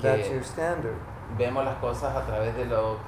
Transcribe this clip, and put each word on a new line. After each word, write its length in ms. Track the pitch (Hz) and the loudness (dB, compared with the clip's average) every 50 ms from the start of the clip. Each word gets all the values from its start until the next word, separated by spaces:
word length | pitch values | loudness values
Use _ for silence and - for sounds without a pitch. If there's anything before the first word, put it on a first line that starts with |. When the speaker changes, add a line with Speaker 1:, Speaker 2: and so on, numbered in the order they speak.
Speaker 1:
That's 260 | 123 135 131 - 101 | 2 4 4 4 2
Speaker 2:
Que 60 | 98 135 | 0 -2
Speaker 1:
your 80 | 131 123 | -2 -4
standard. 520 | - - - 160 170 175 160 131 113 107 - - - - - - - - | -4 -4 -2 0 0 0 0 -2 -4 -4 -6 -8 -10 -10 -10 -10 -6 0
Speaker 2:
vemos 280 | - 123 123 131 135 135 | 0 2 2 2 2 0
las 120 | 135 - - | 0 0 -2
cosas 360 | - 120 120 - 147 135 131 | -2 -2 -2 0 -2 0 0
a 60 | 131 113 | 0 -2
través 300 | 117 107 107 110 113 113 | 0 0 0 0 0 0
de 100 | 123 123 | 0 0
lo 340 | 120 117 110 110 110 110 107 - | 2 2 2 4 2 0 -2 -6